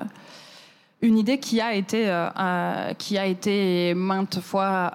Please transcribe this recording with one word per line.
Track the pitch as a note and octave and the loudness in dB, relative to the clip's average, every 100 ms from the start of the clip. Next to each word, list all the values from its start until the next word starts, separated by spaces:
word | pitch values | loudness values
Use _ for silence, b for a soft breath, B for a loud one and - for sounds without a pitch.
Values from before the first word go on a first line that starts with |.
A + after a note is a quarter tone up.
| G3+ B B B B B B B B _ | -6 B B B B B B B B _
une | A#3 A3 | 4 4
idée | G#3+ C#4 | 4 0
qui | - A3+ | 0 0
a | A3+ | 0
été, | G3+ F#3+ A3 G#3+ | 0 0 0 2
euh, | F3 E3+ | 0 -2
euh, | - F#3 F3+ F3 G2 - | -2 -2 0 -2 -2 -6
qui | - - G3+ | -6 -4 -2
a | G3 | 0
été | F#3 G#3+ G3+ F#3+ F3 F3 F3 | -2 0 2 2 2 2 0
maintes | F#3+ F#3+ F#3+ F#3 | 0 0 -2 -6
fois, | - G3 G3 F#3+ F3+ | -4 -2 0 0 0